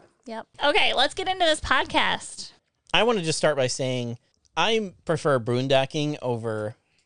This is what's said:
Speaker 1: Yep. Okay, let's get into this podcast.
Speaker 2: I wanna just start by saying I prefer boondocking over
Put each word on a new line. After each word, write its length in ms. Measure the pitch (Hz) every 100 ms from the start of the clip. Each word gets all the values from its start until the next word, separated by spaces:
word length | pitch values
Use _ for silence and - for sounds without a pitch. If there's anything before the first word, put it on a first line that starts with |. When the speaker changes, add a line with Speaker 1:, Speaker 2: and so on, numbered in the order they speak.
| _ _ -
Speaker 1:
Yep. 200 | 220 - -
Okay, 300 | 294 392 254
let's 200 | 220 262
get 140 | - 339
into 160 | 370
this 160 | 330 311
podcast. 920 | - 262 311 302 185 175 - - - - _ _ _
Speaker 2:
I 120 | 165
wanna 180 | 226 220
just 160 | 160 147
start 180 | 160 139
by 120 | 127
saying 500 | - 131 127 120 117 _ _ _ -
I 380 | 185 226 202 -
prefer 340 | - 156 160 131
boondocking 800 | 113 123 135 135 135 156 147 151
over 520 | 127 120 113 107 107 - _ _